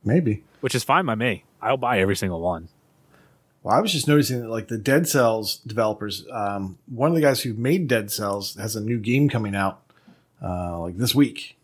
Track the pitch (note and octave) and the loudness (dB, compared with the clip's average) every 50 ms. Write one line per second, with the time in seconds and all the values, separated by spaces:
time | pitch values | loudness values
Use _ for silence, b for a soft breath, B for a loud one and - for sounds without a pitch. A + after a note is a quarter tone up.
0 | _ G#2 A#2+ F3+ E3 A#2+ G#2+ G2+ _ _ _ _ - - - B2 - - C3+ F3 | _ 2 2 4 4 2 -2 -2 _ _ _ _ -6 -2 -2 -2 2 4 2 4
1 | F#3+ C#3+ A2+ G#2+ A#2 B2 G2+ F#2 _ _ _ _ - A2 C3 C3+ B2 A#2+ B2 G2+ | 4 2 -2 0 0 0 -2 -2 _ _ _ _ 0 0 2 2 2 0 2 4
2 | F#2+ G2 G2 - - F#2+ F2 E2 E2+ F2+ F2+ E2 E2 E2+ _ _ _ _ _ _ | 4 2 2 0 -2 -4 -4 -2 -2 -2 -4 -4 -8 -16 _ _ _ _ _ _
3 | _ b b b b b b b b b _ _ _ - G#2 C3+ G#3+ A3 F3+ D3+ | _ b b b b b b b b b _ _ _ 2 2 2 2 2 -2 -2
4 | - D3 D3 D3 C#3+ - B2+ B2 A#2+ A2 A2+ A2+ G#2 - A#2 A2+ G2+ C3+ C3+ D#3 | 2 4 4 4 4 2 -2 -4 -4 -6 -6 -8 -6 -6 -8 -4 0 2 4 4
5 | F3 D#3+ - C#3 B2 A#2 A2+ A2+ G#2+ G2 - - _ A#2 G#2+ A2+ A2+ G#2+ G#2+ - | 4 2 2 4 4 4 4 2 -2 -4 -8 -8 _ -6 -2 0 0 0 0 -2
6 | G#2 G#2 G2 G2 - - C3 A2+ G2+ G2+ G2+ G2 G2 F#2+ F2+ _ _ - C3 A2+ | -6 -8 -8 -10 -12 -10 -8 -4 -4 -4 -4 -4 -6 -8 -10 _ _ -14 -4 0
7 | C3+ D#3 E3+ E3 D3+ C#3+ C3+ - - B2+ A2 G#2+ A#2 B2+ E3 F#3+ F3 B2+ B2 A2+ | 0 2 2 4 4 4 2 2 -2 -6 -6 -2 0 0 0 0 2 2 0 0
8 | G#2 G#2 - - G#2+ G2+ G2 G2+ G2 - - G#2 G#2 A2 G#2 A2 G#2 A2 A#2+ A#2 | 0 -2 -6 -4 -2 -2 -4 -4 -6 -8 -10 -8 -8 -6 -6 -6 -4 -4 -4 -4
9 | G2+ A2+ B2 C#3 D3 C#3+ - A#2 G#2+ G2+ G2 G2+ G2 G2 - - _ b b b | -2 0 2 2 2 2 2 0 -2 -2 -2 0 -2 -2 -2 -6 _ b b b
10 | b b b b b b b _ - F#2 F2+ F2+ F2+ F2 F2 E2+ E2 F2 F2 F#2 | b b b b b b b _ -8 -6 -6 -4 -6 -6 -6 -6 -8 -8 -4 -4
11 | B2 A#2 - C#3 C#3+ B2 - - - - - _ | -2 0 4 2 2 2 0 -10 -16 -16 -18 _